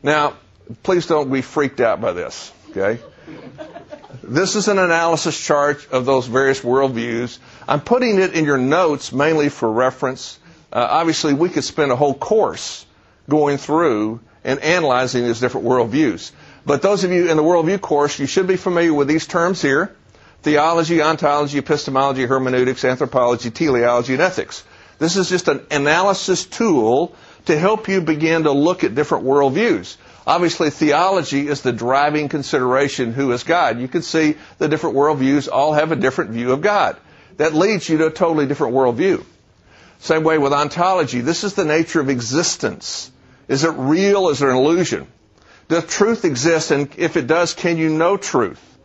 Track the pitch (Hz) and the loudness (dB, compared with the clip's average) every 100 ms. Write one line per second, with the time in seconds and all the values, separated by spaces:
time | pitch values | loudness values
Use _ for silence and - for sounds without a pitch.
0 | 139 151 147 - _ _ - 113 - 185 | 0 0 0 -4 _ _ -20 -8 0 0
1 | - 156 135 135 123 - 139 - 117 85 | 2 0 2 -2 -2 -2 -2 0 0 0
2 | 110 87 78 - - - - 95 98 117 | -2 -4 -8 -12 -18 -20 -14 -4 -2 -4
3 | - - - 311 - - 311 330 - 294 | -10 -20 -20 -20 -20 -18 -18 -18 -20 -20
4 | - - - 131 190 214 202 196 180 165 | -20 -20 -4 -2 0 0 0 2 2 2
5 | 170 160 170 143 - 147 143 143 - 131 | 2 0 -2 -6 0 2 2 -2 -4 -2
6 | 123 135 117 123 135 135 120 131 135 117 | 2 0 2 0 2 0 0 2 2 -2
7 | 117 117 117 - - - - 143 - 247 | -4 -4 -6 -10 -20 -18 -4 -4 0 0
8 | 247 196 190 160 151 139 127 160 175 143 | 2 2 2 0 0 2 2 2 2 0
9 | - 127 151 156 147 - 117 110 127 - | -4 -2 0 2 0 0 -2 0 0 0
10 | 131 131 - - - - _ - - 156 | -6 -6 -14 -18 -20 -20 _ -2 0 2
11 | 165 156 156 139 180 156 - - 147 123 | 0 0 0 2 0 0 -4 -2 0 2
12 | 147 127 - 214 147 78 - - - _ | 0 -2 0 0 0 -4 -12 -14 -20 _
13 | _ _ - 151 147 139 - 151 170 107 | _ _ -2 2 2 -2 0 0 2 0
14 | 107 117 _ _ - 139 156 180 151 123 | -2 -6 _ _ -6 -2 0 0 2 0
15 | 127 123 120 113 123 131 117 127 117 131 | 0 -2 -2 -2 -2 -2 0 2 2 2
16 | 147 85 - - - - - 143 196 202 | 0 -2 -12 -20 -20 -14 -4 0 2 0
17 | 180 180 175 156 151 175 160 196 - 147 | 0 0 2 2 4 2 2 -2 -2 0
18 | 143 - 135 - 185 185 196 175 170 147 | 0 -2 -2 -2 0 -2 0 0 2 2
19 | 139 156 - 180 170 185 143 139 196 - | 2 0 0 -2 0 0 0 0 -2 -8
20 | _ _ - _ 156 147 160 170 160 170 | _ _ -20 _ 0 2 2 2 2 2
21 | 156 160 151 147 147 143 - 147 - 135 | 2 2 2 2 0 -4 -2 -2 0 0
22 | 139 131 123 131 131 127 127 123 127 127 | 0 0 0 0 0 0 0 0 -2 -2
23 | 131 131 120 120 120 - 160 123 120 120 | 0 2 2 0 -4 -2 0 2 2 2
24 | 120 131 180 180 - - - - - _ | 0 0 0 -2 -8 -14 -20 -20 -20 _
25 | 165 190 180 180 175 139 - 147 143 160 | -2 0 0 0 0 -2 -2 -2 2 2
26 | 196 190 - 180 - - 226 151 110 123 | 2 0 -2 -4 -4 -2 2 2 2 0
27 | 170 - - - - 151 180 214 214 190 | -2 -10 -20 -12 -2 0 2 0 -2 -2
28 | 160 151 160 165 156 139 156 185 151 117 | 0 0 0 2 2 2 0 0 -2 -2
29 | 147 143 127 139 139 143 233 123 90 - | -2 -2 2 2 2 2 0 -2 -6 -18
30 | - - - 165 170 - 160 - 156 156 | -20 -10 -2 0 0 0 -4 0 2 4
31 | 185 190 147 139 143 139 131 113 120 135 | 2 0 -2 -2 -2 -2 -2 -2 0 2
32 | 147 151 147 151 135 151 127 131 143 - | 2 0 -2 -6 -2 0 2 2 0 -2
33 | 117 120 139 120 - 170 147 120 127 170 | -4 -2 -2 -2 0 2 2 -2 -4 -6
34 | 160 165 156 151 - - 156 151 160 127 | -2 0 0 0 -10 -4 -2 0 0 2
35 | 143 147 131 143 131 127 151 151 160 151 | 2 2 2 0 0 0 2 2 0 0
36 | 127 131 127 117 123 135 190 208 120 - | 0 -2 -4 -4 0 0 2 2 0 -2
37 | _ - - - 156 151 196 202 - 156 | _ -20 -20 -2 0 2 2 0 0 0
38 | 160 156 175 156 135 143 135 131 127 117 | 0 2 0 2 0 -2 0 2 2 2
39 | 185 170 - _ _ _ _ - - _ | 0 0 -6 _ _ _ _ -20 -20 _
40 | - 160 160 156 139 143 147 170 175 185 | -2 0 2 2 2 2 0 0 0 2
41 | 139 123 123 170 208 196 160 156 160 165 | 0 -2 -2 -2 -4 -2 0 0 0 0
42 | 135 127 113 139 170 - 117 82 - - | 0 -2 -2 -2 -2 -2 -6 -6 -12 -12
43 | - _ - - - 135 165 147 131 160 | -14 _ -20 -20 -4 0 0 -2 0 2
44 | 196 202 185 135 139 127 139 170 175 101 | 4 2 2 2 2 2 2 2 0 -4
45 | 67 _ _ _ _ - _ 170 170 - | -8 _ _ _ _ -20 _ -2 -2 0
46 | 208 233 175 123 151 160 151 143 143 - | 2 2 0 0 0 0 2 0 0 -4
47 | 165 170 123 160 170 - 175 165 160 156 | -2 -2 0 0 0 -2 -4 0 0 2
48 | 170 196 - 139 101 73 _ _ | 0 0 -2 0 -2 -4 _ _